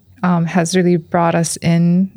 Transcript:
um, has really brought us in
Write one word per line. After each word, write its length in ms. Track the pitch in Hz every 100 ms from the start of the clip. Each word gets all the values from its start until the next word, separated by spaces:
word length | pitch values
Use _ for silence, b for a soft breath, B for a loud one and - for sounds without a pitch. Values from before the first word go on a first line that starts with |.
| _ -
um, 220 | 180 170 165
has 300 | 180 165 185
really 220 | 175 175
brought 380 | 165 170 170 170
us 200 | 165 -
in 520 | 165 170 170 180 190